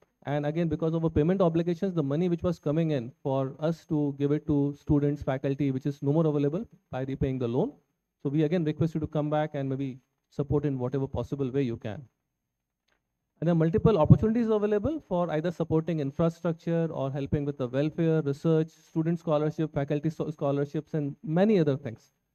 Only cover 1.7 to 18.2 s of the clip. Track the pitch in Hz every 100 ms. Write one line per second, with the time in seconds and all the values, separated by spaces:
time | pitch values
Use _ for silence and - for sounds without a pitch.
1.7 | 170 196 170 139 147 180 170 180 170 151
2.7 | 151 165 143 120 - 147 135 135 - 156
3.7 | 165 - 151 147 139 143 151 - 147 143
4.7 | 143 - 147 143 147 - 131 139 139 143
5.7 | 131 147 139 139 151 160 147 143 165 233
6.7 | - _ 127 135 131 139 131 120 120 226
7.7 | - _ _ _ _ 147 147 151 180 156
8.7 | 151 165 165 151 156 147 151 151 147 135
9.7 | 131 139 127 _ _ _ - - 147 143
10.7 | 131 123 139 135 127 120 139 135 135 135
11.7 | 113 113 101 120 _ _ _ _ _ _
12.7 | _ _ _ _ _ _ _ 156 170 160
13.7 | 214 185 208 151 139 214 226 226 214 208
14.7 | 208 220 320 - 180 175 151 165 175 160
15.7 | 160 160 160 139 - 165 165 175 165 -
16.7 | 165 165 - 135 139 139 151 143 139 123
17.7 | 131 151 151 165 160